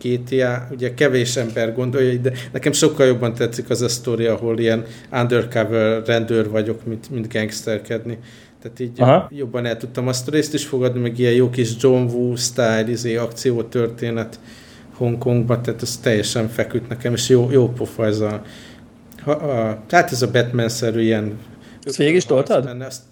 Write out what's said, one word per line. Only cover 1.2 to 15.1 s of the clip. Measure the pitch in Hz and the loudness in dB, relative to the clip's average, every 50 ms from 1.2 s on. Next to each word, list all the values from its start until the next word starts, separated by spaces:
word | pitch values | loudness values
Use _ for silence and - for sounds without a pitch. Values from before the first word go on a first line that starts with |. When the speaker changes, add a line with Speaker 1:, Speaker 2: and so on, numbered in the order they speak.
| 117 - - | 0 0 0
Speaker 1:
ember | 139 120 113 110 123 113 113 113 | -2 -2 -2 -2 -2 -2 -2 -2
gondolja, | 120 127 123 120 135 131 127 123 123 | -2 -2 -2 0 2 2 2 2 0
de | 123 127 123 - - - - | 0 -2 -2 -4 -8 -8 -6
nekem | 131 - 151 143 | -4 0 0 2
sokkal | - - 151 151 - 139 | 4 2 2 4 6 4
jobban | 127 127 113 120 117 113 | 4 4 4 0 -2 -2
tetszik | - 123 117 - - 123 - | 0 -2 -2 -2 -4 -4 -2
az | 123 107 123 | -2 0 0
a | 113 | 0
sztori, | - - - 127 117 113 117 | -2 -4 -4 -2 -2 0 2
ahol | 117 110 101 120 117 113 113 | 0 0 0 0 -2 0 0
ilyen | 117 113 110 113 117 - - - - - - | 2 2 2 0 -2 -6 -12 -18 -14 -6 -2
undercover | 131 120 120 120 120 110 120 - 120 110 101 113 113 110 107 110 113 110 | 0 2 2 2 2 2 0 0 0 0 2 2 2 2 2 2 0 0
rendőr | 113 117 117 113 110 117 113 110 104 | 0 2 2 2 2 2 0 2 2
vagyok, | 107 110 107 110 113 113 - | 0 0 0 0 -2 -6 -6
mint, | 117 113 107 - - | -8 -8 -8 -8 -8
mint | 139 123 113 110 - | -8 -6 -6 -4 -2
gangsterkedni. | 113 107 107 107 - - - 110 104 - - 120 113 110 117 113 107 - - - - - - - - - | -2 -2 -4 -4 -6 -6 -4 -4 -4 -4 -4 -6 -6 -6 -8 -10 -10 -12 -18 -20 -20 -20 -20 -20 -18 -18
Tehát | 117 - - | -14 -10 -8
így | 131 120 120 - | -8 -6 -2 2
Speaker 2:
Aha. | 127 123 139 180 190 - - | 4 6 6 6 4 0 -6
Speaker 1:
jobban | 143 139 117 113 123 120 | -8 -8 -6 -4 -4 -2
el | 120 113 | -2 -4
tudtam | - - 123 - - 123 127 | -6 -8 -8 -6 -4 -2 -2
azt | 127 123 - - | -2 -4 -4 -2
a | |
részt | 147 156 151 151 - | 0 0 0 0 -2
is | 147 - | -6 -4
fogadni, | - - 127 127 127 117 123 | -4 -2 0 0 0 0 0
meg | 120 120 117 120 | -2 -2 0 2
ilyen | 123 123 117 | 2 4 6
jó | 120 127 120 | 6 4 4
kis | 123 127 123 113 113 117 | 2 0 -2 -2 0 2
John | - 135 127 127 127 120 120 | 4 4 4 4 4 2 0
Woo | 120 123 123 123 | 0 0 -2 -2
style, | 117 123 - - - 123 113 110 110 110 113 | -2 -4 -4 -2 0 2 2 2 2 0 0
izé, | 120 110 120 123 113 | -2 -2 -2 -2 -2
akciótörténet | 117 117 113 - - - 135 123 117 110 - - 123 117 117 120 - - 117 117 113 110 110 - - - - - - - - - - - - - | -2 -2 -4 -4 -2 0 0 0 0 -2 -2 -2 0 0 -2 -2 -4 -6 -4 -4 -4 -4 -6 -8 -16 -20 -20 -20 -20 -20 -20 -20 -20 -20 -16 -8
Hongkongban, | - 123 123 | -4 -2 -2